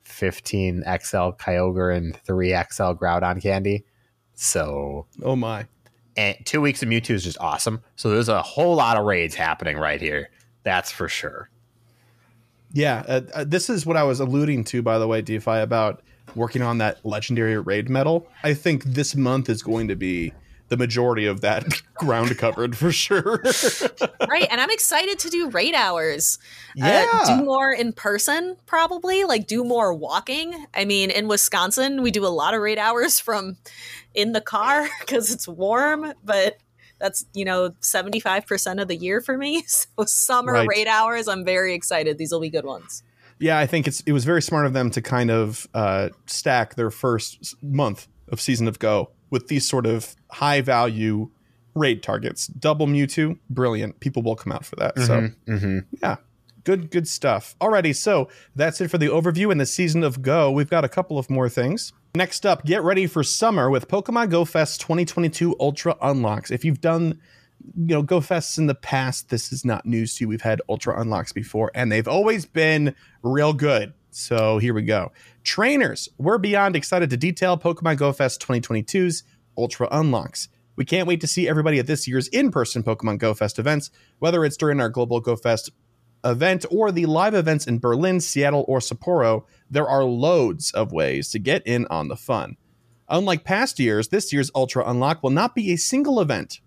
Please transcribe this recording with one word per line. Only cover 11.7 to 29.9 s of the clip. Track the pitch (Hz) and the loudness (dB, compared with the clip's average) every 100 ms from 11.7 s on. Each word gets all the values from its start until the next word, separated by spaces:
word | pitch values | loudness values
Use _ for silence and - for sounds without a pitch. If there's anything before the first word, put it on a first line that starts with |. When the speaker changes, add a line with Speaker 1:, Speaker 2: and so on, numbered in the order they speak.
| _ _ _ _ _ _ _ _ _ _ | _ _ _ _ _ _ _ _ _ _
Speaker 2:
Yeah, | 143 147 117 - | 0 2 0 0
uh, | 131 127 | -2 -2
uh, | 151 147 | -8 -2
this | 180 180 | 0 0
is | 214 151 | -2 0
what | 165 | 2
I | |
was | 143 127 | 2 2
alluding | 131 139 151 135 | 0 2 2 0
to, | 110 123 | -2 -2
by | 117 113 | 2 2
the | 113 | 2
way, | 113 | 0
DeFi, | 107 110 117 110 | -2 -4 0 0
about | 110 113 107 - _ _ - | 2 2 0 -2 _ _ -14
working | 117 117 131 | -4 -2 0
on | 120 117 | 0 0
that | 107 - 110 | 0 -2 -8
legendary | 104 - 117 110 107 | -6 -2 0 0 0
raid | 87 101 117 | 0 -2 0
medal. | 131 143 165 170 - | 0 2 0 -4 -6
I | 151 | -2
think | 147 175 143 | 0 0 0
this | 135 127 143 | -2 -2 -2
month | 143 127 131 123 | 0 2 0 0
is | 110 | -4
going | 107 113 110 | -2 -2 -2
to | |
be | 92 92 87 82 - - - _ | -2 -2 -2 -4 -10 -20 -20 _
the | 123 | -2
majority | 123 117 123 113 104 | 0 2 2 2 0
of | 98 | 0
that | 104 - - - _ | 0 0 -2 -6 _
<laughs> | |
ground | - 151 117 120 120 | -4 0 2 0 0
covered | 117 110 120 120 | -2 0 -4 0
for | 170 | 0
sure. | - - 196 185 226 254 | 0 0 0 2 0 0
<laughs> | 247 254 - 277 - 269 - 240 | 2 0 0 -4 -2 -6 -2 0
Speaker 3:
Right, | 311 - | 2 2
and | 233 | 0
I'm | 285 | 0
excited | 440 - 302 381 403 | 0 0 0 0 -4
to | 339 | -4
do | 339 320 | -4 -2
raid | 226 214 | 0 0
hours. | 320 202 170 160 147 - - - - - 135 | 2 0 0 -2 0 -2 -2 -10 -20 -16 0
Uh, | - | 4
Speaker 2:
Yeah. | 202 466 453 - 254 | 4 4 4 4 4
Speaker 3:
do | |
more | 277 262 269 | 4 2 2
in | 233 233 | 0 -2
person, | - 208 208 - 311 359 359 - | -2 -2 0 0 0 -2 -10 -2
probably. | 320 330 359 359 381 | 0 2 -2 0 0
Like, | 392 233 196 | 2 0 0
do | 226 | -4
more | 240 240 202 | 0 2 2